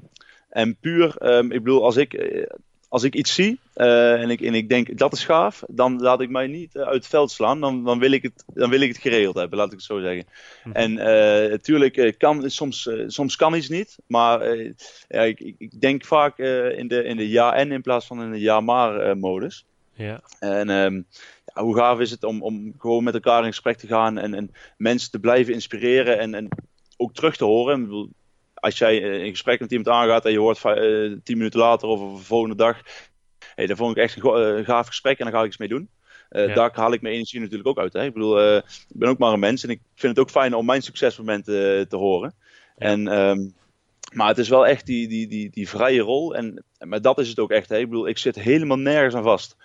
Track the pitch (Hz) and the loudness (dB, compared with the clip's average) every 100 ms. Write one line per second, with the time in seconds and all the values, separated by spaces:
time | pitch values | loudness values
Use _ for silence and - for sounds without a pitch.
0 | - _ _ _ _ - 113 113 160 170 | -20 _ _ _ _ -2 -2 -2 -2 2
1 | 165 - 123 120 123 123 113 131 113 117 | 2 2 2 4 2 -2 2 4 4 2
2 | 147 - - - - 50 _ _ _ 123 | 0 -2 -6 -6 -8 -12 _ _ _ -2
3 | 127 151 - - 196 240 _ - 120 120 | 0 0 -2 2 2 0 _ 0 4 6
4 | 120 117 117 120 117 113 110 123 117 120 | 6 4 0 -2 -2 -2 0 0 0 0
5 | 139 135 - 165 196 - - 120 127 123 | 0 0 0 2 2 -4 -12 0 0 2
6 | 123 127 127 127 131 160 165 139 135 135 | 2 2 0 -4 -6 -8 -12 -8 -4 -4
7 | - 156 139 - 110 147 143 127 120 120 | 0 0 0 0 0 0 -2 -2 -2 0
8 | 131 135 131 - - - 123 135 139 120 | 2 2 -2 -12 -14 -2 0 2 2 -2
9 | 135 117 98 92 90 98 101 95 - 104 | 0 2 2 0 -4 -2 -4 -6 -10 -6
10 | 92 90 85 - - - 113 110 113 110 | -4 -6 -10 -20 -20 -20 -8 -4 -2 0
11 | 107 110 107 104 107 107 - 151 135 135 | 2 4 6 4 2 -2 0 2 4 4
12 | 117 104 151 151 135 - 147 113 - 113 | 0 4 2 2 -4 -6 -8 -8 -8 -8
13 | 113 110 139 - 160 165 135 170 208 - | -8 -4 -4 2 2 2 -2 -6 -8 -14
14 | _ 120 117 117 113 113 113 117 - - | _ 2 4 2 0 -4 -6 -14 -20 -20
15 | _ 110 113 110 - 101 113 117 131 139 | _ 0 0 -2 -12 -18 -20 -2 0 0
16 | - 156 147 - 131 127 123 123 123 123 | 0 2 2 0 -4 -2 -2 -4 -4 -2
17 | 123 113 107 117 120 127 143 135 127 120 | -2 -4 0 2 4 2 0 -4 -2 -4
18 | - 120 113 107 104 107 113 123 120 104 | -4 -12 -10 -2 2 2 2 2 2 0
19 | 104 98 95 92 139 - _ _ _ - | -2 -2 -2 -4 -6 -12 _ _ _ -14
20 | 107 110 _ - 101 101 104 98 98 95 | -12 -12 _ -12 -4 -4 0 0 0 -2
21 | 87 - - _ - - 113 110 120 120 | -10 -20 -20 _ -16 -6 -2 2 2 2
22 | 120 117 107 110 107 107 107 - 117 117 | -2 -4 -8 -6 -8 -10 -12 -10 -2 0
23 | 120 113 120 117 113 - - 113 104 113 | 0 -2 2 2 2 -2 -4 -4 -2 0
24 | 113 107 107 101 104 - - _ 113 120 | 0 -2 -6 -8 -10 -14 -20 _ -2 0
25 | - 110 110 123 120 117 - 107 120 131 | -4 -4 2 2 2 -2 -8 -6 0 2
26 | 123 110 110 107 107 - - _ _ _ | 2 0 -2 -6 -10 -12 -14 _ _ _
27 | 120 - 160 - 113 113 123 139 110 104 | -8 -2 -2 0 2 2 2 -2 -4 -10
28 | 104 _ _ _ _ - 107 - 113 110 | -12 _ _ _ _ -6 -4 2 2 2
29 | 101 98 98 92 - 120 117 120 107 120 | 0 -4 -6 -6 -2 -2 -2 -4 2 2
30 | 117 113 113 110 110 110 113 107 110 107 | 4 2 2 2 2 2 0 2 2 0
31 | 107 101 - 117 110 120 117 113 110 107 | -2 -8 -6 -4 -2 2 4 4 0 -4
32 | 98 98 98 117 113 104 113 113 - - | -6 -14 -4 -2 -2 0 0 0 -10 -20
33 | - _ _ _ - - 92 98 117 113 | -20 _ _ _ -20 -8 -6 -2 -4 0
34 | 117 - 131 117 110 104 107 120 120 - | -2 0 0 2 2 0 0 0 -2 -4
35 | 135 135 117 113 110 - 104 127 196 _ | -4 -4 -2 -2 -2 -4 -8 -8 -10 _
36 | _ - _ - 101 107 117 113 113 117 | _ -20 _ -2 0 2 0 0 0 0
37 | 117 117 113 123 107 104 123 113 92 101 | -4 -6 -8 -10 -10 -4 -4 -2 -4 -4
38 | 139 110 107 104 104 104 - - _ - | -6 -4 0 4 4 4 0 -14 _ -2
39 | 117 127 117 107 101 127 120 113 _ _ | 0 2 2 2 2 0 -4 -10 _ _
40 | 131 117 135 147 131 117 117 135 - - | -2 2 2 2 2 0 0 -2 -2 -2
41 | 131 - 110 104 101 104 98 98 95 95 | -2 -2 -6 -6 -2 0 2 0 -2 -2
42 | 98 92 127 - _ _ _ _ 107 104 | 0 0 -4 -12 _ _ _ _ -2 -2
43 | 104 101 98 98 98 - _ _ _ _ | 0 2 2 0 -4 -12 _ _ _ _
44 | - 117 107 113 113 131 117 139 - 120 | -16 -2 0 2 4 6 6 4 -2 -4
45 | 117 113 110 107 104 107 98 101 123 127 | -4 -6 -6 -8 -8 -8 -8 -2 2 2
46 | 104 135 165 - 113 92 - _ 85 107 | 2 -2 -4 -6 -8 -12 -20 _ -10 0
47 | 120 127 117 113 107 107 95 110 120 117 | 2 2 -2 -4 -2 -2 0 -4 -2 -4
48 | 98 113 131 107 107 156 151 135 139 151 | -4 -4 -4 -4 0 0 2 -2 0 2
49 | 131 120 113 101 - _ | 2 2 2 0 0 _